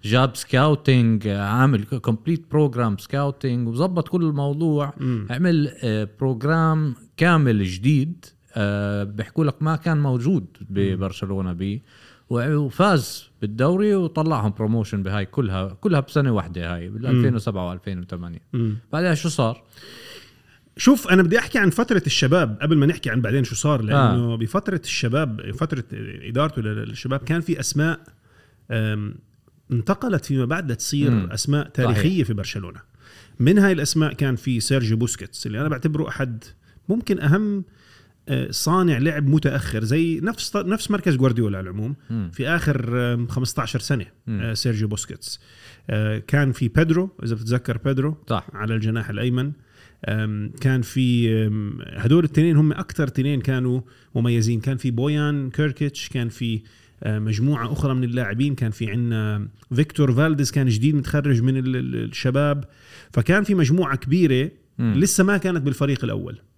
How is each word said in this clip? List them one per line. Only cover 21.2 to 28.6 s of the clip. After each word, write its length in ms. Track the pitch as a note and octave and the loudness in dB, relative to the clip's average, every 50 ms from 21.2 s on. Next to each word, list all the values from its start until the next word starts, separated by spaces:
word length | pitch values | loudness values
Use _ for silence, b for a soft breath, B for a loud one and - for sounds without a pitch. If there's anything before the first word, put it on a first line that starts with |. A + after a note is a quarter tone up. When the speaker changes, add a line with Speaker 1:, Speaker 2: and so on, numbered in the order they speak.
| F#3 | 4
Speaker 2:
بدي 160 | E3 F3 A#3+ | 4 2 0
أحكي 200 | - - - B3+ | -2 0 0 2
عن 120 | G#3 F#3+ | 2 4
فترة 320 | - - A#3 - A#3+ F#3+ - | 2 2 0 2 2 0 2
الشباب 520 | D3 - - - B2+ D3 F#3 D#3+ A#2 G#2+ G2+ - | 0 0 0 2 2 4 2 2 0 -2 -4 -2
قبل 140 | D3+ E3 | 2 2
ما 100 | D3+ C#3+ | 4 4
نحكي 240 | C#3 C3+ - - - | 4 2 0 -4 -4
عن 100 | A2 C3 | -2 -2
بعدين 240 | A#2 G#2 A2 C#3 B2+ | 0 0 0 0 0
شو 100 | - - | -2 -4
صار، 280 | - - D3 D3+ C3 A2 | -2 0 0 0 0 0
لأنه 500 | G#2+ G#2+ C#3+ C3+ A#2 - A#2+ A#2+ A#2 A#2 | 2 2 4 4 4 4 2 0 0 -2
Speaker 1:
آه. 40 | |
Speaker 2:
بفترة 440 | A2+ A2+ A2 - G3 - - D4 C4+ - | -2 -4 -2 -2 -2 -2 -2 -4 -4 -4
الشباب، 680 | - - - - A#2+ A#2 D3 D#3+ C3+ A2 G#2+ - F#2+ F#2+ | -4 -6 -2 -2 0 0 0 0 -2 -4 -8 -8 -10 -6
فترة 300 | - D#3+ D#3+ - C3 A#2 - - | -6 -4 -4 -4 -6 -6 -8 -10
إدارته 720 | G2+ G#2+ G2+ F#2+ - - F#2+ A#2 B2+ D3 D#3 D3 C#3 A2 | -12 -12 -12 -12 -14 -12 -6 -2 0 0 0 -2 -4 -4
لل-، 260 | G#2+ G#2+ G#2+ A2 G#2+ | -4 -4 -4 -6 -8
للشباب، 320 | A2+ A#2+ - C3 C3 C#3 | -10 -8 -6 -4 -4 -4
كان 200 | - - D#3+ E3+ | -2 -2 -2 -2
في 200 | D#3+ - E3+ - | 0 -2 -4 -4
أسماء، 400 | B2+ - - D3 D3+ D#3+ E3 - - - - b b b b b b b b b | -2 -4 0 0 0 0 0 -4 -8 -20 -20 b b b b b b b b b